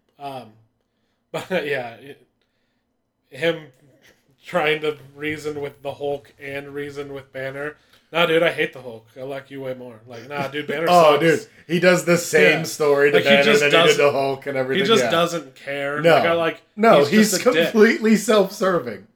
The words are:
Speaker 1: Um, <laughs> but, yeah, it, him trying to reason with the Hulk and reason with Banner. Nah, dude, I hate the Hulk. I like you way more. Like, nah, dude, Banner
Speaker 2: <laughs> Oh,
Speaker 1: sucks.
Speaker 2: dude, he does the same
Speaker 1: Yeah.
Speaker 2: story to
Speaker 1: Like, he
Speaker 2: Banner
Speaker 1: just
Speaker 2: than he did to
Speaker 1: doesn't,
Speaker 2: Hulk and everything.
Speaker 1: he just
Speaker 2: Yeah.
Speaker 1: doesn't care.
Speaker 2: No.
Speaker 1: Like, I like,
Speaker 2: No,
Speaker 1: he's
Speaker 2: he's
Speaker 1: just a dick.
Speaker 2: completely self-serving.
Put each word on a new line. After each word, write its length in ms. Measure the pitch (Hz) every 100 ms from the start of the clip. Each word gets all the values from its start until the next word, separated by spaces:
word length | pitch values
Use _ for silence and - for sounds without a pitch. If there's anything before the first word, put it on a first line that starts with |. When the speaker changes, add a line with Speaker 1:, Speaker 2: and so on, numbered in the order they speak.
| _ _
Speaker 1:
Um, 340 | 139 131 110 110 _ _ _
<laughs> 400 | _ _ _ _
but, 340 | 160 - 180 143
yeah, 280 | 135 120
it, 320 | 113 135 - _ _ _ _ _ _ _ _ _ _ _
him 380 | 135 165 160 147 _ _ _ _ _ _ _
trying 360 | - 175 151 151
to 160 | 151 147 - 143
reason 440 | 151 151 151 147
with 220 | 143 -
the 100 | 139
Hulk 380 | 135 143 143 - _
and 280 | 143 139 143
reason 440 | 143 143 143 143
with 200 | 139 135
Banner. 440 | 131 135 139 147 - _ _ _
Nah, 140 | 160
dude, 180 | 170 160
I 80 | 165
hate 220 | 151 160
the 80 | 131
Hulk. 260 | 123 113 _ 135
I 40 |
like 260 | 135 135 135
you 100 | 135
way 140 | 131
more. 260 | 123 123 110 120
Like, 200 | 117 123
nah, 220 | 143 135
dude, 180 | 147 139
Banner 200 | 143 165
Speaker 2:
<laughs> 20 |
Oh, 300 | 175 156 143
Speaker 1:
sucks. 240 | 160 143
Speaker 2:
dude, 40 | - _ -
he 120 | 175
does 260 | 180 175 170
the 100 | 170
same 420 | - 151 151 156
Speaker 1:
Yeah. 20 |
Speaker 2:
story 480 | 165 - 147 143 147
to 60 | 143
Speaker 1:
Like, 60 |
he 60 | 139
Speaker 2:
Banner 120 | 139
Speaker 1:
just 160 | 143 143
Speaker 2:
than 100 | 143
he 60 | 165
did 60 |
to 60 | 165 143
Speaker 1:
doesn't, 140 | 143
Speaker 2:
Hulk 320 | 131 139 135 143
and 100 | 131
everything. 280 | 131 135
Speaker 1:
he 40 | -
just 160 | 226
Speaker 2:
Yeah. 60 | 120
Speaker 1:
doesn't 440 | 165 170 165 135
care. 460 | - 139 143 139 147
Speaker 2:
No. 140 | 165
Speaker 1:
Like, 100 | 156
I 80 | 170
like, 300 | 170 165 - _ 208
Speaker 2:
No, 240 | 226 156
Speaker 1:
he's 80 | 143
Speaker 2:
he's 200 | 214 208
Speaker 1:
just 140 | 175 247
a 40 |
dick. 120 | 160 160
Speaker 2:
completely 440 | 220 220 - 220 208
self-serving. 920 | - 214 190 - 185 170 117 98 -